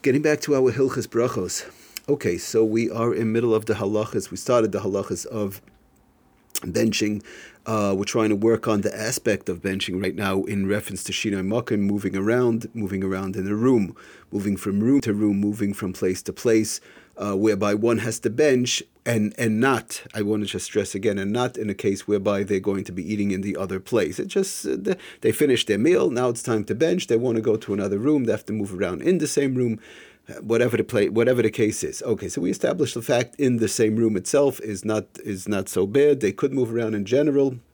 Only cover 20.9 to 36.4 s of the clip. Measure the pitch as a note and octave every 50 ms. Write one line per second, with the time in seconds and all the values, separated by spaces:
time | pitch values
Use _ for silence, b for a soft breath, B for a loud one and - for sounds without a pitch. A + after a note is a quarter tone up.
20.9 | - G2 G2 A2 G2+ G2 G2 G2+ G#2+ B2 B2+ B2 - - A2 G#2 G2 - - G#2
21.9 | G2+ - - - G#2 G2+ F#2+ G#2 G2+ G2 G2+ F#2+ G#2 F#2+ F#2+ G2+ G2 G2 F#2+ -
22.9 | F2+ F#2 E2 F2 G#2+ G#2 G2+ G2+ F#2+ F#2+ G2 G#2 F2+ E2 G2 F2+ F#2+ F#2+ F#2 -
23.9 | B2+ A2+ F#2 D2 D#2+ - - G3 - G3 F#3+ - - - - - - - G3 G3+
24.9 | F#3 F#3 B B B B - A#2+ A2+ - D3+ C#3+ B2 A2+ - - G#2 G2+ A#2 D#3
25.9 | F3+ - F#3+ F3 B2 A#2 B2+ B2+ A#2 - - C3 A#2 G#2+ G#2 - A2 A2+ D#3+ E3
26.9 | F3+ F#3 - - A#2 A2+ A#2+ B2+ A2+ A2+ G#2+ A2+ G#2+ G#2+ - - G2+ G2+ G2 G2+
27.9 | G2+ G2+ A#2 D3 D3+ C#3+ B2 A2 G2+ G#2 - - G#2+ G#2+ G2+ F#2+ F#2+ F2+ G2+ F2+
28.9 | F2+ D#2 - E3 F#3+ E3+ D#3+ C#3 - D3+ C#3+ C3+ C3 B2+ B2 A#2+ A2 G#2+ B B
29.9 | B B B B B B B - - - - G#2 A#2 A#2 A#2+ B2 A#2 A2 G#2+ -
30.9 | B2 G#2+ G2+ C#2+ F#2+ A2+ A#2 B2 B2+ B2 A2+ A2 - - A2+ G#2 - - - D2+
31.9 | - - A2+ C3 A2 - G#2 F#2 - C#3 - F3+ - - - - - F3 D3 A#2+
32.9 | - A#2+ A#2 - C3 A#2+ B2 - - - C#3+ B2+ B2 A2+ A2+ G2 - - A2+ A2
33.9 | G#2+ A#2 A#2 A2 G#2+ F#2 F#2 - - C#3+ C#3+ C#3 C3 - - G#2+ G2+ F#2+ - A2
34.9 | A2 G#2+ G2+ _ _ - - G#2+ G2+ F#2 - G2+ G#2 F#2+ F#2+ - - - F#2+ G2
35.9 | G#2+ C#3 C#3+ D3 C#3+ C3 A2 F#2+ - -